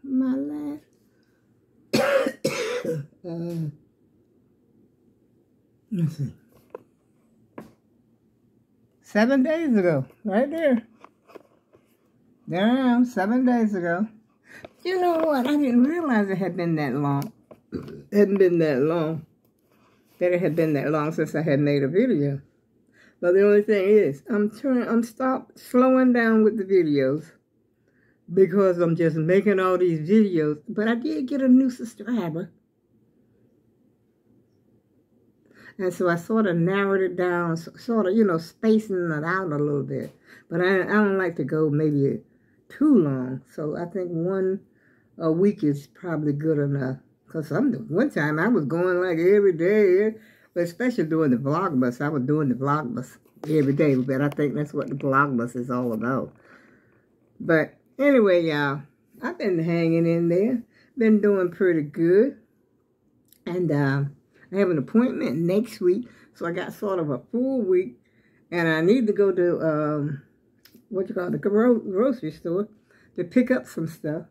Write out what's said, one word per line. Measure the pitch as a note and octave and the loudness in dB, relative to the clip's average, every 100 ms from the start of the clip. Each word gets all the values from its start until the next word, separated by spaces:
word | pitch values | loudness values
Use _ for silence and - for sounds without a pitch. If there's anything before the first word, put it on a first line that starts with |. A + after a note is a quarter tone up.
My | C#4 C4 C4 C4 | -2 -2 0 -2
last, | C#4+ D4 D4 D4+ _ _ _ _ _ _ _ _ _ _ _ | -6 -8 -10 -12 _ _ _ _ _ _ _ _ _ _ _
<coughs> | - C#5 C#5 - - - - A4 B4 - D#3+ C#3 _ F3+ | 0 2 2 0 -4 -6 -4 -4 -4 -6 -6 -8 _ -12
uh, | E3+ E3+ E3+ D#3 - _ _ _ _ _ _ _ _ _ _ _ _ _ _ _ _ _ _ _ _ _ | -8 -8 -6 -8 -10 _ _ _ _ _ _ _ _ _ _ _ _ _ _ _ _ _ _ _ _ _
let's | F#3+ D#3 - | -4 -4 -4
see. | C3+ - _ _ _ - _ _ _ _ _ _ _ - - _ _ _ _ _ _ _ _ _ _ _ _ _ | -8 -10 _ _ _ -20 _ _ _ _ _ _ _ -20 -20 _ _ _ _ _ _ _ _ _ _ _ _ _
Seven | _ G#3 A#3 C#4 | _ 2 4 4
days | C#4 D#4+ D#4+ A3 | 2 0 2 2
ago, | F3+ D3 C3+ _ | 2 0 -4 _
right | G#3+ G3 C#4+ | -2 0 0
there. | D#4+ D#4 A#3 - _ - _ _ - _ _ _ _ _ _ _ _ _ _ - | 0 0 0 -2 _ -20 _ _ -20 _ _ _ _ _ _ _ _ _ _ -8
There | E3 | 0
I | G#3+ B3+ C4 | 2 2 2
am, | A#3+ | 2
seven | B3 G3+ F#3+ B3+ | 0 0 0 2
days | B3+ A#3+ A3 | 2 2 0
ago. | G3 E3+ E3+ A3 - _ _ _ - - _ | 0 -2 -2 -4 -8 _ _ _ -20 -20 _
You | F4+ F#4 | -4 0
know | F4+ E4 | 0 0
what? | D#4+ C#4 B3 | 0 0 0
I | D4 | 0
didn't | C#4 A#3+ | 2 4
realize | C4 E4+ D#4+ A3 G3 | 2 0 0 0 0
it | F#3 | -2
had | F#3 F3+ | -4 -2
been | E3+ D#3 | -2 -2
that | C#3+ | -2
long. | B2+ C#3+ C#3 G#3+ _ _ - _ | -2 -2 -2 -4 _ _ -20 _
It | - - C#3 - G3+ | -14 -12 -18 -2 2
hadn't | G3 G3 | 2 4
been | F#3 E3+ | 4 4
that | D#3 C3 | 2 2
long. | D3 E3+ D#3 D#3 - _ _ _ _ _ _ _ _ _ | 0 0 -2 -6 -12 _ _ _ _ _ _ _ _ _
That | F3 | 0
it | F3 | 0
had | F3+ D#3+ | 0 0
been | D#3+ | 0
that | D3 C#3+ | 0 0
long | D3+ D3+ | -2 -2
since | E3 D3+ | -2 -2
I | D#3+ | -2
had | D#3 C#3 | 0 2
made | D3 C#3+ | 2 0
a | C3+ | 0
video. | F3+ B3+ F3 C#3+ C#3 _ _ _ _ _ _ _ _ | 0 2 0 0 -4 _ _ _ _ _ _ _ _
But | F3 | 2
the | F#3 G3+ | 4 6
only | G#3 | 4
thing | G#3 G3+ | 4 0
is, | F#3+ G#3+ D#3+ C#3+ - | 4 4 4 -2 -4
I'm | G#3 G#3 | -2 -2
trying, | - C#4+ B3 A3 | -4 -2 -2 0
I'm | A#3 | -2
stop | A#3 - C4 C4 - | -2 -4 -4 -4 -8
slowing | - - B3 C4 B3+ C4 | -20 -2 2 4 4 4
down | A#3+ A3+ A3 | 4 4 4
with | G#3+ A3 | 4 2
the | |
videos | F#3+ F#3+ D#3+ C#3+ C3 D3+ D#3 _ _ _ _ _ _ _ _ _ - | 2 2 4 2 0 -2 -8 _ _ _ _ _ _ _ _ _ -4
because | F3 F#3+ G3 F#3+ F3 | 2 2 4 2 2
I'm | E3+ E3+ | 0 2
just | E3 D#3+ | 0 0
making | D#3 F#3+ G3+ F#3+ | 2 2 2 0
all | F#3 F3+ | 0 2
these | F3+ D#3+ D3+ | 0 0 2
videos. | G#3+ G#3 E3+ D3+ D3+ - | 4 4 2 -2 -4 -8
But | - A3 | -4 -2
I | |
did | A#3 D4+ D#4 C4 | -2 -4 -6 -4
get | C#4+ | -2
a | C4 | 4
new | B3+ C4 | 4 4
subscriber. | - A#3 - G#3 A#3+ F3 D#3 G3 _ _ _ _ _ _ _ _ _ _ _ _ _ _ _ _ _ _ _ _ _ _ _ _ _ _ _ _ _ _ _ - - | -4 -14 -12 -6 -4 -4 -6 -10 _ _ _ _ _ _ _ _ _ _ _ _ _ _ _ _ _ _ _ _ _ _ _ _ _ _ _ _ _ _ _ -20 -6
And | F#3 | -6
so | F3 F3+ | -2 -2
I | E3+ | -2
sort | - A3+ G#3 | -2 0 0
of | E3+ | 0
narrowed | E3+ G3 G3 G3 | 0 0 0 0
it | F#3 F3+ | -2 -2
down, | F3+ F3 E3+ | -2 -2 -2
s-, | E3 - - | -4 -8 -14
sort | - A3+ F#3+ | -4 0 2
of, | A3 | 2
you | |
know, | G#3 E3 | 2 0
spacing | E3 _ A3+ A3 G#3+ F#3 F3 | -4 _ 2 2 0 -4 -2
it | D3+ | -4
out | D#3+ F#3 F#3 | -2 -4 -2
a | D3 | -2
little | D3 C#3+ | -2 -2
bit. | C3+ C3+ A#2 _ _ - _ | -4 -8 -8 _ _ -20 _
But | E3+ | -2
I, | F3+ F#3+ | 0 0
I | F3 | 2
don't | G#3 G#3 G3 | 2 2 0
like | F3+ E3+ | -2 -4
to | |
go | C3+ D#3 D#3 | -4 0 0
maybe | D3 D#3 C#3+ C#3 - - _ _ _ _ | 2 0 0 0 -2 -10 _ _ _ _
too | - D4+ B3 | -2 4 4
long. | D3+ C3 B2+ C3+ _ | 2 -2 -6 -10 _
So | - D3+ D3+ | -10 -8 -6
I | |
think | E3+ F#3+ F3 | -8 -8 -6
one | E3 E3+ F#3+ F#3+ G3 _ _ _ _ _ - | -4 -4 -2 -2 -4 _ _ _ _ _ -6
a | E3 | -2
week | D#3+ G3+ - | 2 2 2
is | D3 C#3+ - | -2 -2 -8
probably | _ F3+ D#3 D3 | _ -8 -4 -2
good | C#3+ D#3+ D3 | -2 -2 0
enough. | C#3+ C#3 C3 C3+ _ _ _ | -2 -2 -4 -8 _ _ _
'Cause | D#3+ D3 | -10 -4
some, | D3+ C4+ - - | -2 0 -2 -4
one | E3 C#4+ | -2 -2
time | - D3+ D3+ | 0 -2 0
I | G3 | 0
was | A3+ | 0
going, | C3+ E3 F#3 F3+ | 0 -2 0 0
like, | F#3 D#3+ | 0 0
every | F3 G#3 G3+ | 4 4 4
day, | D#3+ F3 G#3+ G3+ F3+ A3 A3 - _ _ | 2 2 4 4 4 2 -4 -20 _ _
but | F3 | -4
especially | E3+ E3+ B3+ A#3+ | -4 -2 -4 -2
doing | D#3+ D#3+ D3+ | -2 0 2
the | B2 | 2
Vlogmas. | C3+ D#3 F#3+ C3+ B2+ A#2+ | 0 -2 0 0 -2 -2
I | D3 | -4
was | D3+ | -2
doing | B2+ D3+ C#3+ | 0 0 0
the | |
Vlogmas | A#2 C#3 D3 D3 A#2 C#3 - _ _ | -2 -2 -2 -2 -8 -10 -18 _ _
every | D#3 D#3 C#3 | -2 0 2
day, | C#3+ D3+ C3 | 2 2 2
but | B2+ C3 | 0 -2
I | C#3+ | -2
think | C#3+ D3 | -2 -4
that's | D3 D3 | -2 -6
what | D3 - | -6 -6
the | |
Vlogmas | C#3 C#3+ C3+ C#3+ B2 A#2+ B2 | -6 0 2 2 -2 -4 -8
is | A#2+ | -6
all | B2 B2 | -4 -4
about. | A2 A#2 C3 D#2+ _ _ - _ _ _ _ _ _ _ _ | -4 -4 -4 -6 _ _ -20 _ _ _ _ _ _ _ _
But | D#3 D#3+ D3 _ _ - | 0 0 0 _ _ 0
anyway, | C#4+ C4+ G3+ F3 | 4 6 6 4
y'all, | E3 D3 C#3+ C#3+ - _ _ - | 2 0 -2 -4 -10 _ _ -12
I've | - F4+ | -10 -4
been | A#3 F3 | -2 -2
hanging | E3 E3+ E3 E3 E3 | 0 0 2 2 2
in | E3+ E3+ | 0 0
there. | E3+ A3 B3 - _ _ - | 0 0 -2 -8 _ _ 0
Been | A3 G#3+ | 2 4
doing | G#3 G3 F3+ | 4 2 -2
pretty | F3 F#3 E3 | 0 0 2
good. | D3 E3+ E3 F#3+ C4+ - _ _ _ _ _ _ _ _ _ _ - | -2 -2 4 4 2 -2 _ _ _ _ _ _ _ _ _ _ -8
And, | F3+ E3+ | -4 0
uh, | C#3+ C#3 C#3 C#3+ - _ _ - | 0 0 0 -4 -8 _ _ -8
I | F#3+ | -2
have | F#3+ | 0
an | D#3+ | 0
appointment | A#2+ A3 B3+ E4+ G#3 C#3 | 0 2 2 -2 -4 -2
next | E3+ G3 - - | 0 0 -2 -2
week. | F3+ G3 B3 - _ | 0 0 -4 -18 _
So | _ E3+ | _ -8
I | |
got | F3+ - | -6 -10
sort | - G#3 F#3+ | -8 -6 -4
of | D3+ | -4
a | C3 - | -6 -6
full | A#3 C4 C4 | -4 -2 -2
week. | F#3+ F#3 F#3+ - _ _ _ _ _ | 0 0 0 -12 _ _ _ _ _
And | E3+ E3 | -2 0
I | D#3 | 2
need | E3+ B3+ G#3+ | 2 2 2
to | |
go | G#3 G3 | 2 0
to, | F3+ F3 E3 | 2 0 0
um, | D#3+ D3+ D3+ D3+ D3 C#3+ _ _ _ _ _ _ _ | 0 0 -2 -2 -4 -8 _ _ _ _ _ _ _
what | F#3+ F#3+ | -8 -6
you | |
call | F#3 F3 | -6 -6
it, | |
the | D3+ | -4
gro-, | G3+ G3+ B3 A#3 | 0 2 4 2
grocery | - F#3 C4 - D#3 | 0 -2 -2 -2 -8
store | D3+ F3 F3+ G#3+ _ _ _ _ | -10 -6 -6 -6 _ _ _ _
to | - | -10
pick | F3 B3+ A#3+ | 0 0 2
up | B3+ - | -2 -4
some | - D#3+ | -10 -10
stuff. | - D#3 D#3+ - | -8 -8 -8 -10